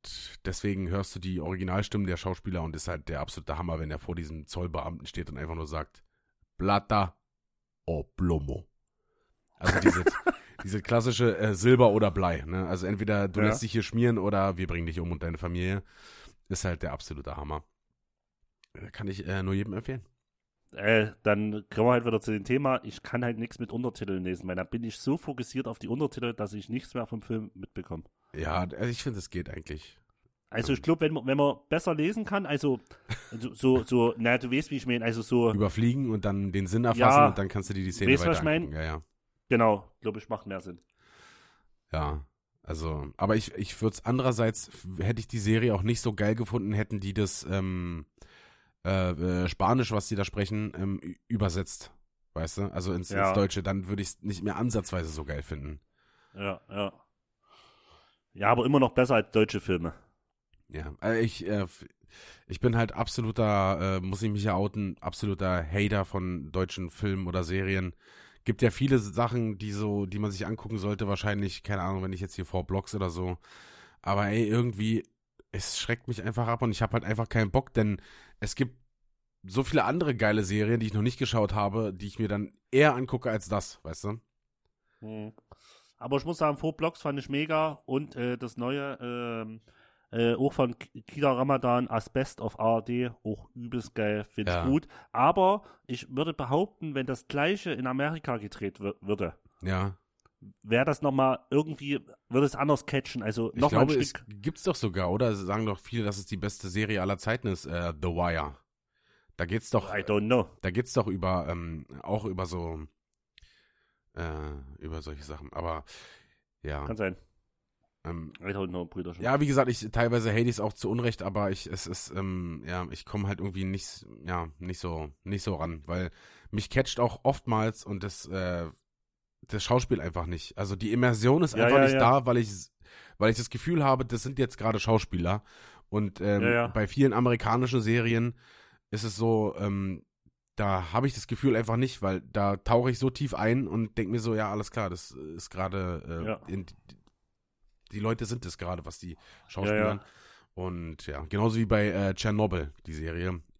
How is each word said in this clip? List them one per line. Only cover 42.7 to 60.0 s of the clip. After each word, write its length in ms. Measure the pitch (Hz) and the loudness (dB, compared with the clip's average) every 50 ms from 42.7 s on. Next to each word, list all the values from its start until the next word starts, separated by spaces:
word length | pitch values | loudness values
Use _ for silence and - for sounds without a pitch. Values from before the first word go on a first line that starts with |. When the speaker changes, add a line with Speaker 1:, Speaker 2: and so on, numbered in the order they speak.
| 80 78 80 82 78 73 71 71 - | -8 -6 -4 -4 -4 -4 -6 -8 -4
Speaker 1:
aber 200 | - 92 101 107 | -2 2 2 2
ich, 180 | 110 - - - | 2 0 -2 -8
ich 260 | - 104 - - - | -8 -8 -8 -6 -2
würd's 220 | 110 110 - - - | -2 0 -2 -2 -4
andererseits, 640 | 113 123 131 127 131 117 110 113 113 107 - - - | -2 0 2 2 2 2 2 2 0 0 -2 -8 -10
f-, 180 | - - - 90 92 - | -14 -16 -14 -12 -6 -2
hätte 220 | 92 107 113 110 | 0 0 0 -2
ich 80 | 104 - | -4 -6
die 100 | 117 113 | -6 -2
Serie 360 | 98 107 110 113 117 120 104 | 2 4 4 6 6 4 2
auch 80 | 95 | 2
nicht 180 | 92 113 117 - | 2 0 0 0
so 120 | - 120 104 | 0 -2 0
geil 200 | - 104 104 110 | 2 2 2 2
gefunden, 380 | 117 120 - 113 120 95 104 | 0 -2 -2 -2 -2 -2 0
hätten 280 | 104 104 104 - 110 98 | 0 -2 -2 -2 -4 -4
die 140 | 95 98 98 | -4 -2 0
das, 320 | 107 101 92 - - - 71 | 0 0 0 0 -4 -4 -2
ähm, 580 | 95 98 95 92 92 90 87 87 85 80 73 _ _ _ - - - - - - _ _ _ _ _ _ - | -2 -2 0 0 -2 -2 -2 -4 -4 -6 -8 _ _ _ -20 -20 -20 -20 -20 -20 _ _ _ _ _ _ -2
äh, 240 | 92 95 95 92 90 | 0 0 2 2 0
äh, 380 | 87 73 87 90 90 90 90 85 | 0 0 0 0 2 2 0 0
Spanisch, 440 | - - 95 95 123 131 120 - | 0 2 2 4 4 4 2 2
was 160 | 110 101 - - | 0 -2 0 -2
die 80 | 110 | -2
da 80 | 98 98 | -2 -2
sprechen, 480 | - - 104 101 92 107 104 107 104 - | -2 -2 -4 -2 -2 -2 -4 -4 -4 -4
ähm, 240 | 90 95 98 98 - | -4 -4 -2 -2 -4
ü-, 140 | - 87 87 _ _ - | -6 -10 -14 _ _ -4
übersetzt, 640 | 120 98 104 92 82 98 92 - - - - - - _ _ _ _ _ _ _ - | 0 0 2 2 0 -2 -4 -4 -6 -10 -12 -16 -20 _ _ _ _ _ _ _ -6
weißt 240 | 78 80 80 - 98 | -6 -4 -4 -4 -4
du? 60 | 101 - | -4 -4
Also 200 | - 87 90 95 | -4 -4 -2 -2
ins, 180 | 87 90 90 - | -2 -2 -4 -4
Speaker 2:
Ja. 180 | 98 98 98 95 | 0 2 2 4
Speaker 1:
ins 60 | 95 101 | 4 4
Deutsche, 240 | 98 92 - 101 | 4 2 2 -2
dann 240 | 87 98 95 98 92 95 | -2 -2 -2 -2 -2 -4
würde 140 | 101 98 | -4 -2
ich's 180 | 95 - - _ | -4 -6 -6 _
nicht 200 | - 104 101 85 | -6 -6 -6 -4
mehr 140 | 95 104 - | -4 -4 -2
ansatzweise 520 | 78 120 120 104 104 90 - 92 90 82 80 | 0 0 0 0 0 -2 -2 -4 -4 -4 -4
so 140 | 76 78 71 | -6 -8 -6
geil 180 | 71 76 71 | -6 -6 -6
finden. 380 | - - - 71 69 76 76 71 _ _ _ _ _ _ _ _ _ _ - | -6 -8 -8 -8 -8 -10 -12 -12 _ _ _ _ _ _ _ _ _ _ -14
Speaker 2:
Ja, 260 | 98 101 98 92 - _ - | -8 -6 -6 -6 -8 _ -10
ja. 240 | 98 101 101 98 - - _ _ _ _ _ _ _ _ _ _ - - - _ _ _ _ _ - _ _ _ _ _ _ _ | -4 -4 -4 -4 -6 -10 _ _ _ _ _ _ _ _ _ _ -20 -20 -20 _ _ _ _ _ -20 _ _ _ _ _ _ _
Ja, 180 | _ 95 101 107 | _ 0 4 4
aber 160 | 123 123 117 | 4 4 4
immer 140 | 127 143 139 | 4 6 6
noch 120 | 131 117 - | 6 6 6
besser 200 | 127 127 120 127 | 4 4 6 6
als 160 | 110 104 - | 4 4 4
deutsche 300 | - 110 110 - - 98 | 4 4 4 4 2 -4
Filme. 340 | - 98 92 85 85 80 - - | 0 0 0 0 0 -4 -8 -8